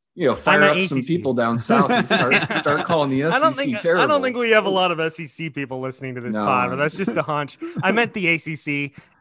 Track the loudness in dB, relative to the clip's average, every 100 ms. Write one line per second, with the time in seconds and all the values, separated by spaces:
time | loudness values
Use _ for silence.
0 | _ -2 0 0 2 4 4 2 0 -2
1 | -2 -2 0 0 0 0 0 2 2 2
2 | 2 0 2 0 0 -2 0 0 2 0
3 | 2 0 0 2 2 0 -4 -2 0 2
4 | 2 2 0 0 4 4 4 2 2 0
5 | -2 -4 -12 -10 -8 -6 -6 -6 -8 -8
6 | -10 -8 -6 -2 2 2 2 0 -2 -2
7 | -4 -2 -2 -4 -6 -10 -12 -2 0 2
8 | 0 0 0 -2 -4 -10 -6 -4 -6 -10
9 | -20 -10